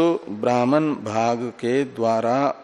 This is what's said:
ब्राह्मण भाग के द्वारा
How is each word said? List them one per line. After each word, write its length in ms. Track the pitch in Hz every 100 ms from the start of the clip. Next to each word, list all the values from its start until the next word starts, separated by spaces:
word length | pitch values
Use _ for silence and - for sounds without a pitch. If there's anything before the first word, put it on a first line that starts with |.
| 170 165 -
ब्राह्मण 640 | 104 120 123 123 147 156
भाग 440 | 143 107 110 113 117
के 460 | 120 - 117 131
द्वारा 720 | 127 120 113 113 113 131 143 -